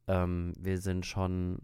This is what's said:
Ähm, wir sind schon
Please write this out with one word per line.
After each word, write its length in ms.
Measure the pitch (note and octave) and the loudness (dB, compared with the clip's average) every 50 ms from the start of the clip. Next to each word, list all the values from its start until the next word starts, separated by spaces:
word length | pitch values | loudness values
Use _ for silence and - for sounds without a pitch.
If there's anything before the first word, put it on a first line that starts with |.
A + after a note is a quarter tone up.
| _ - | _ 2
Ähm, 440 | F#2+ F2+ F2+ F2+ F2 F2 F2 F2 E2+ - | 2 4 4 2 2 0 -2 -2 -4 -4
wir 200 | F2+ F#2+ F#2+ F#2 | -2 0 0 0
sind 260 | F#2 G2 F#2 F#2 F2+ | 0 0 0 0 -2
schon 520 | - - G2 F#2+ F#2 F#2 F2+ F2+ F2+ F#2 - | -2 -2 0 0 2 2 0 0 0 -2 -4